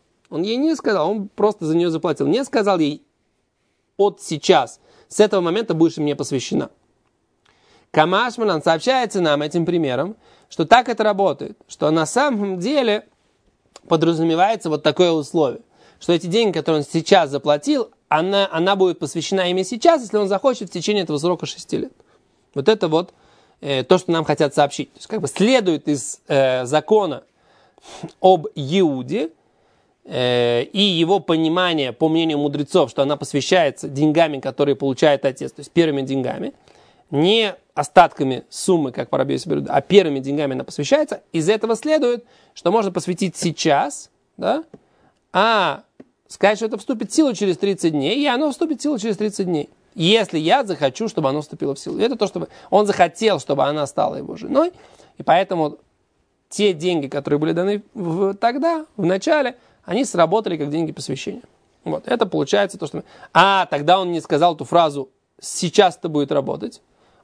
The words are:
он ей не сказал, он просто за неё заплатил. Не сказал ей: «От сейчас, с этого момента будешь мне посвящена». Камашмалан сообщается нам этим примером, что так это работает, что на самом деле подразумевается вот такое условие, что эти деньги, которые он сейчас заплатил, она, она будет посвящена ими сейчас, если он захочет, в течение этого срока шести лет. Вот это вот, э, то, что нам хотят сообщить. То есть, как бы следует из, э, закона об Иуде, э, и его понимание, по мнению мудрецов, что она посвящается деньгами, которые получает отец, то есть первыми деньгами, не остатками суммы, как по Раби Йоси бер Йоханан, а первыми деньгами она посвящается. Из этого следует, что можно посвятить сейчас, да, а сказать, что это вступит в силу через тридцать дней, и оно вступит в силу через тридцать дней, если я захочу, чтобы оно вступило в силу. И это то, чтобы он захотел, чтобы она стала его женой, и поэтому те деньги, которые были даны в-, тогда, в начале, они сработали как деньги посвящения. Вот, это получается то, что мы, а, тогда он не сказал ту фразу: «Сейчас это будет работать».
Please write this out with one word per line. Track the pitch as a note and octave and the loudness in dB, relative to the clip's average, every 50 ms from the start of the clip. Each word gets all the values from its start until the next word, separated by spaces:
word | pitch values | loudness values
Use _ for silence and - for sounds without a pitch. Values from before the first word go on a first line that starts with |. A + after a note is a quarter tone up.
| _ _ _ _ _ - | _ _ _ _ _ -10
он | - D3+ F3 | -8 -6 -4
ей | G#3 A3+ B3 | -2 -2 0
не | C#4+ D#4+ D#4+ | 0 0 0
сказал, | C4+ - B3 G#3 F3+ D3+ E3+ | 0 -2 0 0 0 0 0
он | G#3 A3 G3 G3+ | -2 -4 -6 -8
просто | _ - G3+ G#3+ G#3 - E3 | _ 0 0 0 0 0 -2
за | D3+ D#3+ | 0 2
неё | E3+ F3 F3 | 2 2 0
заплатил. | D#3+ D#3+ D3+ F3 D3 - C#3 C#3 | 0 -2 -2 -2 -2 -2 0 0
Не | E3+ B3 C#4 | 0 0 -2
сказал | - - A#3+ G#3 G3+ G3 F3 | -2 -2 0 0 2 2 2
ей: | D#3+ C#3+ D3+ - _ _ _ _ _ _ _ _ _ _ _ _ _ _ _ _ _ _ _ - | 0 -2 -4 -6 _ _ _ _ _ _ _ _ _ _ _ _ _ _ _ _ _ _ _ 0
«От | G3 G3+ G3+ - | 0 0 0 -4
сейчас, | - - E3 D3 - - F3+ D#3 B2+ A2+ - - _ _ _ _ _ - | -8 -8 -8 -2 2 4 4 4 4 0 -6 -16 _ _ _ _ _ -4
с | - - | 2 2
этого | G#3 G#3 G#3 G3 | 2 4 2 0
момента | F3 E3+ E3+ G#3+ A#3 - E3 | 0 0 0 -2 -2 -2 0
будешь | D#3+ E3 E3 - - | 2 2 2 2 0
мне | D3+ D3 C#3+ | -2 -2 -2
посвящена». | C#3+ C#3+ - C#3+ C3 - - - - - - _ _ _ _ _ _ _ _ _ _ _ _ _ _ _ _ _ _ _ _ _ _ _ _ | -4 -4 -4 -4 -6 -4 -4 -4 -4 -4 -6 _ _ _ _ _ _ _ _ _ _ _ _ _ _ _ _ _ _ _ _ _ _ _ _
Камашмалан | - D3+ D#3 E3 F#3 G3+ A#3+ B3 A3 - A3+ G#3 F3 D#3 - | 2 2 2 2 2 0 0 -2 -2 -2 -2 0 0 0 2
сообщается | F3 E3 D#3+ - A#3+ C4 C4 B3 G#3 - G3 | 0 0 0 2 0 0 0 0 -2 -2 0
нам | F3 D#3 D3 C#3+ | 0 2 2 0
этим | D3+ D3+ D3 F3 E3 | 0 -2 -2 -2 -2
примером, | E3 F3 E3+ D#3+ C3+ B2 B2 D3 F#3 A3 _ _ _ _ _ _ _ | 0 0 0 0 0 -2 -2 -4 -6 -8 _ _ _ _ _ _ _
что | - - E3 | -6 -4 2
так | D3 - B3 B3 B3 | 4 4 4 4 2
это | A#3 - A3 | 0 0 0
работает, | G#3+ G#3 F#3+ G3 F3+ C#3 C3+ - - G#3 _ _ - | 0 2 2 2 0 0 -2 -6 -12 -14 _ _ -18
что | - - - D3+ | -8 -2 0 2
на | D#3 E3 D#3 | 2 2 0
самом | D3+ - A#3+ C#4+ D4 B3+ G#3 G3+ G3+ F#3 F3+ | 0 0 0 0 2 0 -2 -2 -4 -4 -4
деле | E3+ A#3 D4+ D4 B3+ A3+ G#3 G#3+ - _ _ _ _ _ _ _ _ _ _ _ _ _ - - _ - | -4 -2 0 0 0 0 0 -2 -4 _ _ _ _ _ _ _ _ _ _ _ _ _ -20 -14 _ -2
подразумевается | E3 D#3+ D#3 E3 E3+ D#3 E3 E3 D#3+ E3 F3+ G#3 A3+ G3+ - E3+ | 0 2 2 2 0 2 0 0 2 2 2 2 0 -2 -4 -4
вот | D3+ C#3+ - | -4 -2 0
такое | D#3 C#3 - F3+ F3 | 0 2 2 2 2
условие, | D#3+ D#3+ C#3+ - - E3 D3+ C3+ - - - _ _ _ _ _ _ _ | 2 0 -2 -2 0 0 0 0 -2 -6 -12 _ _ _ _ _ _ _
что | - - F3 | -2 0 0
эти | E3 F3 F3+ | 0 0 0
деньги, | E3+ A3+ A#3 G#3 E3+ | 0 0 2 0 0
которые | E3 D3 - D#3+ D#3 | -2 -2 0 0 -2
он | C#3+ | -2
сейчас | - - E3 D3+ - G3 F#3 E3 C#3 | -2 -4 -4 2 4 6 6 6 4
заплатил, | C#3 C#3 - D3+ D3 D3 - C#4 D4+ C4+ A3+ - _ _ _ - | -2 -2 0 0 0 0 0 0 -2 -2 -2 -4 _ _ _ -2
она, | D3 D#3 E3+ F#3 G3+ G3 G3 F#3 | 0 0 0 2 2 0 0 0
она | E3 D#3+ E3+ F#3+ G3+ | 0 0 0 2 2
будет | F#3+ F#3 F#3 E3 - | 2 2 2 0 -2
посвящена | E3+ C#3 - E3 D3 - G3 F#3+ F#3 F3 | -6 -8 -6 -6 -4 -2 -2 0 0 0
ими | F3+ F#3 F#3+ | 0 -2 -2
сейчас, | - B3+ A3 - E4+ E4 D4+ B3 | -4 -4 0 2 2 2 2 0
если | F#3+ - G#3 | -2 -2 -2
он | G#3 F#3+ | 0 0
захочет, | G3+ F#3+ - C#4 B3+ - - E3+ | -2 0 0 0 -2 -2 -6 -10
в | |
течение | - F3+ D#3 - G#3 G#3 F3+ | -10 -6 -4 -2 -2 -2 -2
этого | - D3+ C#3+ | -2 -4 -2
срока | D3 F3 F3+ F3 - C#3 | -2 -2 -2 -2 -6 -10
шести | - - - - - D#3 | -12 -14 -12 -8 -6 -6
лет. | - C4 - _ _ _ _ _ _ _ _ _ _ _ - | -6 -8 -12 _ _ _ _ _ _ _ _ _ _ _ -8
Вот | C#3+ C3+ F3 | -2 0 0
это | A3 G3+ F#3+ E3 | 2 2 2 0
вот, | D#3 D#3+ F3+ - - _ _ _ _ _ _ _ _ _ | 0 0 -2 -4 -10 _ _ _ _ _ _ _ _ _
э, | - C#3+ C#3 C3 B2+ | -6 -4 -4 -2 2
то, | - F#3 F#3 | 4 2 2
что | - - | 2 2
нам | E3+ E3 D#3 | 0 0 0
хотят | - D3+ - D#3 C#3+ - | 0 0 2 0 0 2
сообщить. | - D3 C#3 - - D3 - _ | 2 2 2 0 -4 -10 -10 _
То | - | -20
есть, | - - | -14 -10
как | - A3 | -8 -6
бы | D#3 C3+ | -6 -4
следует | - - F#3 A3+ C4 B3+ G#3 F3+ E3 C#3+ - - | -2 0 2 4 4 4 2 2 0 0 0 -2
из, | D3 C#3 - - - - _ - | -4 -4 -4 -8 -14 -12 _ -2
э, | D#3+ C3+ C3+ C3 B2+ B2+ B2+ | 0 2 2 2 2 -2 -2
закона | A#2+ C#3 D#3 D#3+ - G#3+ G#3+ G3+ E3+ C#3 F#2 - _ _ _ _ _ _ _ _ _ _ _ _ - - - - - - - | 0 -2 -2 0 2 2 2 2 0 -4 -8 -12 _ _ _ _ _ _ _ _ _ _ _ _ -20 -20 -18 -18 -18 -4 2
об | - F#3 F#3+ E3+ D3 - - | 4 6 6 4 2 -4 -8
Иуде, | - C#3+ C3 E3 G3 F#3 D#3+ C#3 C3 B2 B2+ D#3+ A3 D4 E4 - _ _ _ _ _ _ _ _ _ _ _ _ _ _ | -8 -6 -2 0 2 2 2 0 -2 -6 -6 -4 -4 -4 -6 -10 _ _ _ _ _ _ _ _ _ _ _ _ _ _
э, | - - B2+ B2+ B2 B2 B2 A#2+ A#2+ A#2+ A#2+ C3 | -8 -4 -2 0 0 2 2 2 2 0 0 -2
и | - - G3 | -2 -2 0
его | G3+ G3+ F3+ D#3+ E3 D#3+ G3 G3 | 0 2 2 0 0 2 0 0
понимание, | D3 - E3+ D#3+ D#3+ D#3+ E3 F3+ F#3 F3 E3+ D#3 C#3 B2+ A2+ | 0 0 0 0 0 0 0 0 0 0 0 0 -2 -4 -2
по | - D#3+ D#3+ | -2 -2 0
мнению | D#3+ E3 E3 D#3+ D3+ C#3+ | 2 0 0 0 0 -2
мудрецов, | C#3+ D3 C#3+ C#3+ D3 - - F#3 D3 A#2+ | -2 -2 -2 -4 -4 0 2 2 2 2
что | - - | 0 -2
она | C#3 C#3 D3 C3+ | -2 0 -2 -4
посвящается | D3+ - - C#3+ C3 - F#3 F#3 E3 C#3 B2 - - D3+ | -6 -4 -4 -4 0 2 2 2 2 2 -2 -4 -10 -8
деньгами, | C#3 C3+ D3+ D3+ D3 D#3+ E3+ D#3 D3 C3+ | -2 0 2 2 4 4 2 2 0 -4
которые | - C3+ B2+ - C#3+ C#3+ C3+ | -8 -6 -4 -2 0 0 0
получает | - D3 C#3 C3 - - D3+ C#3+ C3+ - | 0 -2 -4 0 2 4 4 4 2 0
отец, | C#3 B2+ - D3 C3 - | -2 -4 -4 -8 -12 -12
то | - | -14
есть | C#3+ - | -16 -4
первыми | - E3+ E3+ D#3+ C#3+ C#3 C3+ | 0 2 2 2 2 -2 -2
деньгами, | C3 C3+ C3+ B2+ B2 - - F#3 - - _ _ _ _ _ _ _ _ _ _ - | -4 -4 -4 -4 -4 -6 -6 -8 -10 -12 _ _ _ _ _ _ _ _ _ _ -4
не | - C#3 D#3 F#3 G#3+ A3+ A3 G3+ F3+ - _ _ - | 0 2 2 4 4 2 2 0 -4 -8 _ _ -6
остатками | - D3 - - F#3 E3+ D3+ - - C#3+ C3+ C3 B2 - _ | -6 -4 2 6 6 6 6 6 0 -2 -2 -2 -4 -8 _
суммы, | - - - - F#3 E3+ D3 C3 | -14 -6 -2 0 2 2 0 -2
как | A#2+ - B2+ - | -4 -6 -6 -4
по | - C#3 | -2 -2
Раби | C3 C#3 C#3 | -2 -2 -4
Йоси | C3+ - E3+ | -4 -4 -4
бер | D3+ C#3+ | -4 -4
Йоханан, | C#3 C3+ C#3 C#3+ | -4 -2 -2 -2
а | |
первыми | C3+ - F3+ G3+ F#3 D#3+ C#3 C3+ | 0 4 4 4 4 4 2 -4
деньгами | C3 C#3 C#3+ D3 D3+ C#3 C3 | -4 -4 -4 -2 -2 -2 -4
она | B2+ C3 | -6 -8
посвящается. | - - - D3 - C4+ D4+ D4+ - - - - _ | -8 -8 -8 -2 0 2 2 2 0 -6 -10 -10 _
Из | - E3 D3+ E3+ | -4 -2 0 0
этого | G#3+ G#3+ G#3+ A3+ A3+ | 0 0 0 -2 -2
следует, | G#3+ - D4+ D#4 D#4 C#4 B3 A#3+ A#3 A#3+ _ _ _ _ _ _ | -2 0 0 0 2 2 0 0 -2 -6 _ _ _ _ _ _
что | - - F3 | -6 -2 0
можно | F#3+ A3+ G#3+ F#3+ | 2 2 0 0
посвятить | F3 F3+ D#3 - F3+ - G3 F3+ - | -2 -4 -4 -4 -4 -2 -4 -4 -4
сейчас, | - - F3 D3+ - - D#3+ C#3+ C#3+ - D4 - - - - _ _ _ _ _ - | -4 -4 -4 -4 0 2 2 2 2 2 0 -6 -10 -16 -20 _ _ _ _ _ -6
да, | - F#3 A#3 D#4 D#4+ _ - - _ _ _ _ _ _ _ _ _ _ | -2 -2 -2 -2 -4 _ -18 -20 _ _ _ _ _ _ _ _ _ _
а | - F3+ G3+ A3+ A3+ G#3 F#3 D#3+ C#3 - - _ _ - - _ _ _ _ - | 0 0 2 2 2 2 0 0 -2 -6 -10 _ _ -20 -20 _ _ _ _ -20
сказать, | - - - G3 G#3+ F#3+ | -4 0 2 2 2 2
что | A3+ | -2
это | A3 B3 G#3 | -6 -6 -6
вступит | - - C4+ A3 A3+ G3 | -6 -6 -6 -6 -6 -4
в | - | 0
силу | - D#4 C#4 A3+ | 2 2 2 0
через | E3 G3+ G3 F3 - | 0 -2 -2 -2 0
тридцать | - G3+ G3 - - E3 E3 | 0 -2 -2 0 0 0 0
дней, | F#3+ C3+ D3+ A3 C#4 | 0 0 0 0 0
и | C#4+ | 0
оно | D4 A#3+ B3 D#4 D4+ | 0 0 0 0 -2
вступит | B3 - E4+ D#4+ D4+ A3 | -2 -2 -4 -4 -4 -4
в | - | -4
силу | D4 D4+ A3 | -4 -4 -2
через | F3+ A#3 G3+ - | -2 -4 -4 -2
тридцать | G#3+ G#3+ G3 - G3 | -2 -4 -2 -4 -4
дней, | F3+ F3 D3+ C#3+ - _ _ _ _ - | -2 -2 -2 -4 -6 _ _ _ _ -6
если | - D#3+ E3+ G#3+ A3+ G#3+ - - D#3+ | 0 2 4 4 4 4 2 -2 -2
я | D#3 E3 G#3 C4+ C#4 | 2 2 2 2 2
захочу, | G3+ F3 C3+ D3+ C3+ C3 - A3 A3 | 0 -2 0 0 0 0 -2 -6 -4
чтобы | - - D#3 C3+ | -2 0 0 0
оно | C3 D3+ | 0 -2
вступило | D3 - - - - C#3+ C#3 | -6 -8 -10 -8 -6 -6 -6
в | - | -6
силу. | - E3+ - - | -8 -8 -4 -2
И | |
это | G3+ A#3+ C#4 | -2 -2 -2
то, | A3+ G#3+ F#3 | -2 -4 -4
чтобы | - F3+ E3+ - - - - - | -4 -6 -10 -10 -14 -18 -6 0
он | - G3 G#3+ G3+ | 2 2 2 2
захотел, | G3 - F3+ E3+ - - A3 A3 F#3+ D3 | 2 2 2 2 2 0 0 0 0 0
чтобы | - - D3 C#3+ C#3 | -2 -2 0 0 0
она | C#3 D3 D#3 D3 | 0 0 -2 -4
стала | C3+ - - - - - | -4 -2 -2 -2 -2 -4
его | - - - - | -6 -10 -12 -12
женой, | - A3 - - C4+ D#4+ F4+ - - - - _ _ - _ _ - | -12 -8 -2 0 2 2 0 -2 -10 -20 -20 _ _ -20 _ _ -6
и | D#3 | 0
поэтому | - D#3+ F3 G3 F#3 F#3+ F3 D#3 D3 - - _ _ _ _ _ _ _ _ _ _ _ _ _ _ | 2 2 2 2 0 -2 -2 -2 -2 -4 -8 _ _ _ _ _ _ _ _ _ _ _ _ _ _
те | - - G#3 G#3 F#3 | -4 0 2 2 2
деньги, | D3 D#3+ F3+ F3+ D#3+ C#3 C3+ | 0 0 0 0 0 -2 -4
которые | - D3 C#3 - D3 D3 | -4 -6 -2 0 0 0
были | D#3 D#3+ | 0 0
даны | E3 E3 F3+ G3 G#3 G3+ - _ - | 0 0 0 -2 -2 -4 -6 _ -10
в-, | A#3+ F#3 E3+ D#3+ F3+ G3 F#3+ G3 | -8 -6 -4 -2 -2 -2 -2 -2
тогда, | G3+ - A#3 A#3+ C#4+ C4+ E4 E4 D#4+ D#4 - _ - | -2 -2 -2 -2 0 -2 -2 -2 -2 -6 -10 _ -4
в | F#3+ | -2
начале, | E3+ - G3 - - D#4+ D4+ C#4 A#3+ B3 - _ _ _ _ _ | -2 -2 0 0 0 2 2 0 -2 -4 -10 _ _ _ _ _
они | - F3 A3+ C#4 | -6 -4 -2 -2
сработали | - - F3+ E3+ D#3+ F3+ A3+ G#3+ G3+ F3+ D#3 | -2 0 2 2 2 2 0 -2 -2 -4 -4
как | D3 D3 | -4 -4
деньги | C#3+ D#3+ E3 D#3 | -4 -4 -4 -4
посвящения. | D3+ - C#3 - D3 C3+ - G3+ F#3+ B3 - _ _ _ _ _ _ _ - | -6 -10 -10 -8 -8 -8 -8 -10 -12 -12 -14 _ _ _ _ _ _ _ -8
Вот, | E3 D#3+ - - - | -6 -6 -6 -4 -2
это | B3 A#3+ A#3 | -2 0 0
получается | F#3 - D#3 D3 C#3 - G3+ G3+ F#3 - F#3 | 0 -2 -2 -2 0 2 0 0 0 -2 -8
то, | E3+ C#3+ | -10 -10
что | - D#3+ | -10 -10
мы, | - _ - - - - - | -12 _ -18 -20 -10 0 4
а, | - F3+ G3 G3 F#3+ F3+ - | 4 6 6 4 2 0 0
тогда | - C#3+ D3 D3+ F3+ G3 | -2 -2 2 2 2 2
он | F#3 F3+ | 2 0
не | F3 E3 | -4 -4
сказал | D3+ - E3+ C#3+ D#3+ F3 E3 | -4 -2 0 2 2 2 2
ту | D#3 - | 0 -4
фразу: | - - E3+ E3+ D#3 C#3+ C#3+ C3 - _ _ _ _ _ _ | 0 2 4 4 2 0 -4 -10 -12 _ _ _ _ _ _
«Сейчас | - - - - - E3+ - - G3+ F3+ E3+ - | -14 -12 -8 -6 -6 0 4 4 4 4 4 -2
это | - E3+ | -8 -4
будет | D#3 D3 C#3+ C3+ | -2 -2 -2 -2
работать». | D#3 C#3+ C3+ - - - - A#3+ - - _ _ _ _ _ _ _ _ | -2 -2 -2 -4 -6 -8 -8 -12 -12 -14 _ _ _ _ _ _ _ _